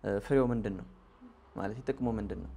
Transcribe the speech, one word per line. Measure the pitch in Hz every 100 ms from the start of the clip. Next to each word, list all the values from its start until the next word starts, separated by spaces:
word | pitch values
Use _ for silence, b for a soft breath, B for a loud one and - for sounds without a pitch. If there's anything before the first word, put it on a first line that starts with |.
እ፣ | 104 101
ፍሬው | - 139 127
ምንድን | 117 107 92
ነው? | 90 - - - - - -
ማለት | - 98 110
ጥቅሙ | 127 135 123
ምንድን | 110 104 92
ነው? | 90